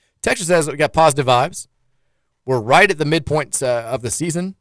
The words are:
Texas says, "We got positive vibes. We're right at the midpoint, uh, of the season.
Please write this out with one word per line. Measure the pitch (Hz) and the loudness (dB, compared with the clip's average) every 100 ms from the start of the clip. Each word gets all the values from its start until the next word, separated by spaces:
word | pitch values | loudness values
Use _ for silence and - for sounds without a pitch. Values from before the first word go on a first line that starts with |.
| _ _ | _ _
Texas | - 247 170 | -4 -4 0
says, | 175 156 | 0 0
"We | 143 | -2
got | 151 | -2
positive | - 160 143 127 | 4 4 4 2
vibes. | 123 147 185 - _ _ _ _ _ _ _ - | 2 0 -6 -18 _ _ _ _ _ _ _ -4
We're | 127 | -2
right | 107 151 202 | 4 4 4
at | 160 | 2
the | 147 | -2
midpoint, | 160 139 151 139 - | -2 0 -2 -2 -4
uh, | 127 120 113 | -2 -2 -4
of | 127 | -6
the | 117 | -6
season. | - 170 160 185 190 | -6 -4 -4 -6 -10